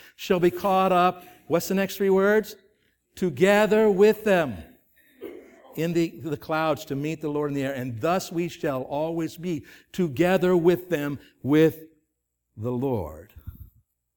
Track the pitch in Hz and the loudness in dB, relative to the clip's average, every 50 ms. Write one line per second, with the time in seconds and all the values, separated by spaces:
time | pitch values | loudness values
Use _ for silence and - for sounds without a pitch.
0 | - - _ - - - 185 175 175 175 175 175 - 202 190 185 190 190 185 175 | -20 -20 _ -8 -2 -2 0 2 2 2 2 0 -2 0 2 2 2 4 4 4
1 | 180 180 180 - - - - - _ - 156 170 170 - 190 196 190 185 - - | 4 2 2 -2 -10 -20 -20 -18 _ -2 -2 -2 0 0 -2 -2 -2 -2 -2 -2
2 | 202 196 190 190 190 202 208 220 214 - - - _ _ _ _ _ _ _ _ | 0 2 2 4 4 4 2 2 0 -2 -8 -20 _ _ _ _ _ _ _ _
3 | _ _ - - 190 180 139 120 185 196 202 208 214 185 214 214 220 214 196 180 | _ _ -8 -4 -4 -4 0 2 4 4 4 4 4 4 4 4 4 4 4 6
4 | 208 214 214 214 - 214 190 175 156 127 101 82 - - _ _ _ _ _ _ | 6 4 4 2 2 2 2 2 2 0 -4 -10 -14 -18 _ _ _ _ _ _
5 | _ _ _ _ - - - - - - - - - - - 147 160 170 165 170 | _ _ _ _ -18 -16 -16 -18 -20 -20 -20 -20 -20 -14 -8 -6 -4 -2 0 0
6 | 165 165 - 113 127 160 147 - - - 156 156 160 156 147 - - - 139 139 | -2 -2 -4 -8 -10 -8 -8 -8 -6 -4 -2 -2 0 0 -2 -2 -4 -8 -6 -6
7 | 147 156 160 156 165 147 147 147 147 143 143 139 131 135 139 123 127 131 117 107 | -4 -6 -6 -6 -6 -6 -4 -4 -4 -4 -4 -4 -4 -4 -6 -6 -8 -8 -6 -4
8 | 131 165 180 190 185 - 180 170 175 165 - - - 151 131 131 - - 139 147 | -2 -2 -2 -2 -4 -4 -6 -6 -6 -6 -6 -6 -6 -4 -4 -6 -6 -6 -6 -6
9 | 156 165 165 170 160 156 - - 160 180 165 143 - - - - _ _ - - | -4 -4 -4 -4 -6 -6 -8 -10 -8 -8 -8 -8 -10 -14 -20 -20 _ _ -4 -4
10 | 180 156 123 147 175 175 190 185 185 180 185 175 160 180 175 180 - - 165 147 | -4 -2 0 0 2 2 2 2 2 2 2 4 4 4 2 2 0 -4 -4 -4
11 | 143 143 143 - - _ _ _ - 127 147 156 160 156 151 - - - _ _ | -2 -4 -6 -8 -12 _ _ _ -2 2 4 6 6 4 2 0 -12 -20 _ _
12 | _ _ _ _ _ _ _ _ _ _ _ 107 107 123 123 120 135 139 123 104 | _ _ _ _ _ _ _ _ _ _ _ -10 -8 -6 -4 -4 -4 -2 -2 -4
13 | 82 76 78 80 87 - - - - - - - - - _ _ _ _ _ _ | -4 -8 -12 -16 -20 -20 -20 -20 -18 -18 -18 -18 -20 -20 _ _ _ _ _ _
14 | _ _ _ | _ _ _